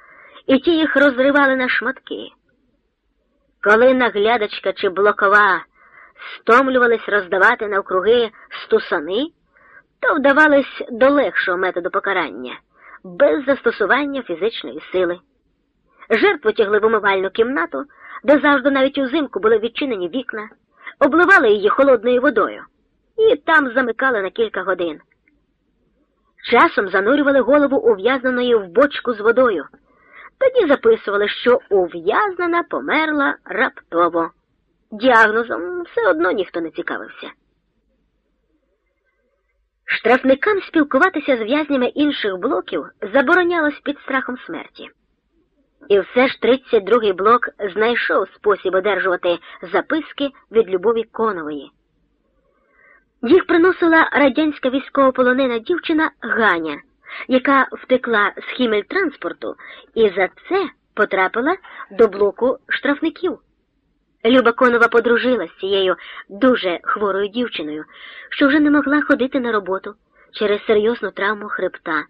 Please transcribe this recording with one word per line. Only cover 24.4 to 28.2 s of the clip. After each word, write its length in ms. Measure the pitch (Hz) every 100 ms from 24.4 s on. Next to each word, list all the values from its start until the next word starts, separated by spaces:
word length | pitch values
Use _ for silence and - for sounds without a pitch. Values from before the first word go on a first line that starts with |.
| 220 196
годин. 380 | 185 180 170 147 _ _ _ _ _ _ _ _ _ _ _ _ _ _ -
Часом 380 | 233 320 - 185
занурювали 520 | 190 202 294 285 277
голову 360 | 220 294 277 269
ув'язненої 760 | 233 196 208 269